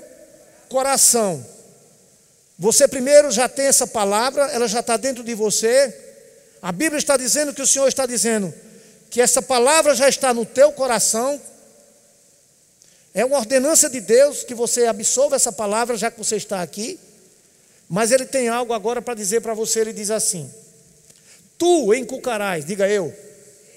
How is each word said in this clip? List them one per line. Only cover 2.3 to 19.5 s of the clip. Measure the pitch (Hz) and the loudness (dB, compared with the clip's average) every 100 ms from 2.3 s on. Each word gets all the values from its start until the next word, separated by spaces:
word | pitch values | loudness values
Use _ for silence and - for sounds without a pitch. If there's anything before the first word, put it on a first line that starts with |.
| _ _ - | _ _ -4
Você | 190 226 277 | 0 4 2
primeiro | 269 254 294 294 | 2 6 6 6
já | 208 247 | 2 -2
tem | 262 277 | 0 0
essa | - 240 | 2 0
palavra, | 233 202 208 254 277 269 | -2 0 0 0 0 -2
ela | 233 233 | 0 -2
já | 233 | -2
está | - - | -2 -2
dentro | 254 247 | -2 -6
de | 233 | -8
você. | 226 214 - 226 254 269 - - - - - _ - | -4 -2 0 2 2 2 -2 -20 -20 -20 -20 _ -12
A | 175 | -8
Bíblia | 175 311 294 | -2 -2 -2
está | - 277 | 0 0
dizendo | 247 277 294 | 0 -2 -2
que | 254 | -2
o | 262 | -2
Senhor | 269 269 | 0 0
está | - 262 | 0 -4
dizendo | 240 226 220 185 - - - - - - | -2 -2 -2 -4 -10 -20 -20 -20 -20 -10
que | 233 | 0
essa | 240 214 | 2 2
palavra | 196 254 240 320 294 | 2 2 4 4 4
já | 240 277 | 4 2
está | - 262 | 2 0
no | 233 220 | 0 -2
teu | 247 294 | 4 4
coração. | 294 262 220 - 220 262 285 - - - _ _ _ _ _ _ _ _ _ _ _ _ _ _ | 4 -2 0 0 -2 -2 -4 -10 -20 -20 _ _ _ _ _ _ _ _ _ _ _ _ _ _
É | 185 254 | -2 0
uma | - | 0
ordenança | 220 262 269 320 302 | 0 0 2 2 2
de | 247 | -2
Deus | 180 240 285 262 | 2 4 4 2
que | - | -10
você | 233 240 247 233 | -6 -4 0 0
absorva | 202 - 240 285 269 | 0 -2 0 0 2
essa | 240 | -2
palavra, | 208 208 214 233 233 | -2 -4 -2 -2 -2
já | 226 | -4
que | 226 | -6
você | 202 214 | -6 -6
está | - 196 | -6 -8
aqui. | 165 - 233 370 - _ _ _ _ _ _ _ - | -8 -8 -10 -10 -18 _ _ _ _ _ _ _ -8
Mas | 175 226 | -2 2
ele | 254 262 | 2 2
tem | 269 233 | -2 -2
algo | 240 240 | -2 -4
agora | 226 202 240 | -4 -4 -6
para | 226 | -6
dizer | 226 202 226 | -8 -4 -4
para | 214 | -4